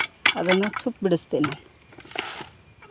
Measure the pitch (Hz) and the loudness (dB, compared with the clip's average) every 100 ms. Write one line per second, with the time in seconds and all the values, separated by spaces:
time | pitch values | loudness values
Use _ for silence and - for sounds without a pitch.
0 | - - - - 175 190 208 - 247 - | 2 0 0 2 4 4 4 -2 -6 -2
1 | 190 170 - 156 143 147 - - - - | 0 0 0 -2 0 -4 -14 -20 -20 -20
2 | - - - - - - - - - | -14 -10 -10 -10 -14 -18 -20 -20 -18